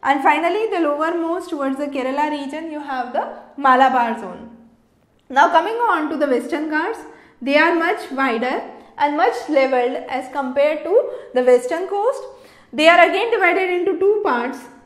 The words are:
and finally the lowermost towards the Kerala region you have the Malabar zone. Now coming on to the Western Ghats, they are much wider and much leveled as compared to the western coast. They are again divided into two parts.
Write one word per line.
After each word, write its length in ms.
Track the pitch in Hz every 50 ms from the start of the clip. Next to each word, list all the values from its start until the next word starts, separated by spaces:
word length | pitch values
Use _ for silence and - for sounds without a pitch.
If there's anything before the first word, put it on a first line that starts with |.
and 220 | - 262 277 285 277
finally 440 | - 294 311 330 339 370 427 440 427
the 100 | 392 359
lowermost 720 | 330 294 285 294 311 330 349 339 330 330 339 370 359 -
towards 280 | 339 294 277 269 269 277
the 100 | 294 285
Kerala 440 | 277 277 254 262 262 285 294 302
region 400 | 302 294 277 269 285 311 330 330
you 80 | 302 302
have 320 | 294 285 269 254 247 233
the 160 | 233 294 494 - - - - - - -
Malabar 600 | 277 269 254 254 269 262 262 254 240 233 220 226
zone. 320 | 214 185 175 170 - - - - - - _ _ _ _ _ _ _ _ _ _ _ _
Now 200 | 269 415 370 349
coming 260 | - 320 330 403 453
on 340 | 466 480 453 370 320 302 294
to 60 | 330
the 100 | 277 302
Western 440 | 277 254 240 240 - 330 320 311 311
Ghats, 300 | 302 302 330 392 466 - - - - - - _ _ _
they 160 | - 262 277 294
are 180 | 311 339 349
much 340 | 339 330 349 427 - - -
wider 520 | 269 254 269 262 226 220 233 254 277 427 - - - - - - - -
and 180 | - 294 294
much 320 | 302 349 466 466 - - -
leveled 560 | 302 277 269 269 262 254 247 247 269 302 - -
as 200 | - 262 262 262 -
compared 500 | 285 277 254 254 277 277 302 320 302 -
to 260 | 302 370 466 - - - - - - -
the 80 | 254
western 460 | 247 247 247 247 240 - 339 320 370 370
coast. 340 | 392 403 415 480 554 - - - - - - - - - - _ -
They 160 | 233 302 320
are 200 | 339 349 339 339
again 220 | 330 359 427 466
divided 380 | 466 415 381 349 359 381 381 359
into 280 | 359 359 359 392 370 339
two 240 | 370 403 427 427 403
parts. 340 | 392 262 240 233 254 269 - - - - - -